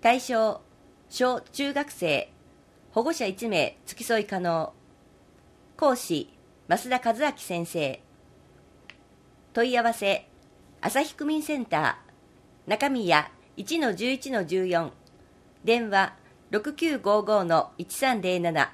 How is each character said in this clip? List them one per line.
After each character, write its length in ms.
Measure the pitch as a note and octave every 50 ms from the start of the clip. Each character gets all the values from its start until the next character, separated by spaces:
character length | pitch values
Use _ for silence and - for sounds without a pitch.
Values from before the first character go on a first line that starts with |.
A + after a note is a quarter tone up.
対 180 | - A#3 A#3+ C4
象、 420 | A#3+ - B3+ A3+ A3 A3 G3+ - - _ _ _ _ - _ _ _ _
小 320 | - - B3 B3+ B3+ A3
中 320 | - - - - C#4 C#4 C#4
学 180 | C#4+ D4 C#4+
生。 380 | - - F3+ E3 D3 C3+ - - - - - - - - - _ _ - - -
保 120 | - G#3+ A#3
護 100 | D4+ E4
者 120 | - B3
一 220 | G3 F#3+ - A#3 A#3
名 300 | G3+ E3 C#3+ - - - -
付 140 | - - -
き 40 | A#3
添 180 | - A#3 A3
い 40 | G#3
可 140 | - G#3 F#3+
能。 340 | F3+ F3 E3 E3 D#3 - - - _ _ - _ _ _ _ _ _ _ _ - _ _ _ _ _ _ _ -
講 180 | - C#4+ B3+
師、 340 | A#3+ - - E3+ D3 - - - _ _ _ _ _ _ -
増 220 | E3 E3+ - B3
田 120 | B3+ B3 - A#3
和 40 | A3+
明 200 | G#3+ G3+ G3 F3+ -
先 280 | - - F3+ E3+ E3+
生。 360 | E3 - F3 D3+ C3+ B2+ - - _ - _ _ - - - - _ - - - - _ - - _ - _ _ _ _ _ _ _ _ _ _ _ _
問 180 | A#3 A#3 B3+
い 60 | B3 A#3+
合 60 | A3+
わ 100 | A#3 A3+
せ、 340 | - G#3 G3 G3 - - - - - - - _ _ - - - -
朝 200 | - - - C4
日 140 | D4+ D4+ -
区 100 | - D4+
民 180 | D4 D#4 D#4 D4+
セ 140 | - D4+ C#4
ン 80 | A#3
タ 340 | - - D3+ D#3 B2 - - - - - _ _ _ _ - _ _ - _ _ -
ー、 20 |
中 200 | G3+ G#3+ - C#4+
宮 420 | C4+ B3 G#3+ F3 E3 D3+ D3 - - - - _ -
一 240 | - G3 - D#4 E4+
の 140 | D4+ B3 G3
十 180 | E3+ G#3+ B3
一 200 | C4 C4 - C#4
の 140 | C4 A3 F#3
十 200 | D3+ E3+ F#3 F#3 F#3
四。 240 | F3 E3 E3+ C#3 - - - - _ - - _ _ _ _ _ _ _ -
電 260 | F#3+ A3+ A#3+ A#3 G#3+
話、 260 | G3 G3 F#3+ - - - - - - _ - -
六 240 | - G#3+ G#3 D4 D4
九 240 | - E4 E4 D4+ B3
五 260 | F#3+ G3+ G3+ G#3+ G3+
五 200 | G#3 G#3+ G#3 F#3
の 280 | E3+ E3 D#3+ - - - -
一 180 | F3 - -
三 260 | - - C4 B3+ G#3+
零 180 | F3+ G3+ F3+ F3+
七。 340 | F3 E3+ D#3+ D#3 C3 -